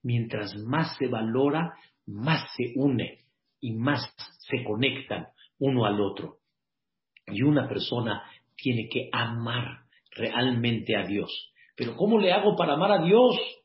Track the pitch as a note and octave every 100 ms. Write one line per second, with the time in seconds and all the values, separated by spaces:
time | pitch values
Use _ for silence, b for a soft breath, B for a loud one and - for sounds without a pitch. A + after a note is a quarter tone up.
0 | B2+ A#2+ A2+ G#2+ G2+ G2+ A2+ D3+ D#3+ -
1 | B2+ A#2+ A2+ B2 C#3 D#3 E3+ B B B
2 | - G#2 C3+ D#3+ - - A#2+ B2+ C#3 A#2+
3 | - - _ _ _ _ A#2+ A2+ C3 C3+
4 | B2 - - _ - B2+ A#2+ G#2+ C3 B2
5 | - F#2+ - b b _ C#3 B2+ G#2+ G#2
6 | G2 - E2+ - _ _ _ _ _ _
7 | _ _ - G2+ C#3 D3 - G2+ - A#2+
8 | A2+ G2+ B B _ - C3 A2+ A2+ A#2
9 | - B2 A#2 A#2 A#2 A#2+ B2 - _ b
10 | _ - A2+ B2 B2+ A#2 A#2+ A2+ F#2 G#2+
11 | F#2 G2+ F2 - - b b - A#2+ -
12 | G#3 A3+ F#3+ G3 G3+ F3 E3 D#3 F#3+ G3
13 | E3 G#3+ B3 E3 - -